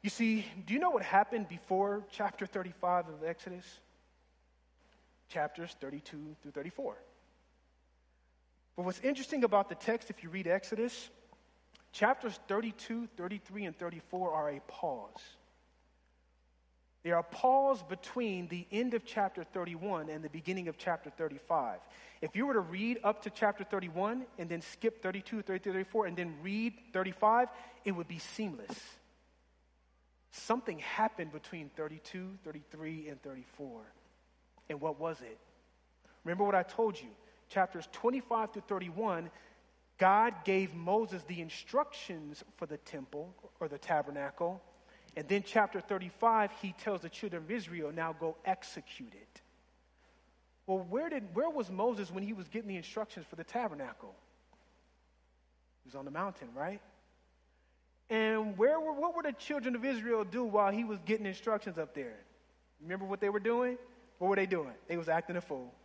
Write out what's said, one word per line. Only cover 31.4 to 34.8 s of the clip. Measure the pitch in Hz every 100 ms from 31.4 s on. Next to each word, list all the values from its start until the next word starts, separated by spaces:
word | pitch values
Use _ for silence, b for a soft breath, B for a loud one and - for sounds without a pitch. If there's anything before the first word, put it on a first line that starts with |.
| - 175 147 -
thirty-two, | 156 156 - 185 185 190
thirty-three, | 156 151 147 156 156 156 151
and | 135
thirty-four. | 143 131 127 - 139 117 110 - _ _ _ _ _ - _
And | 147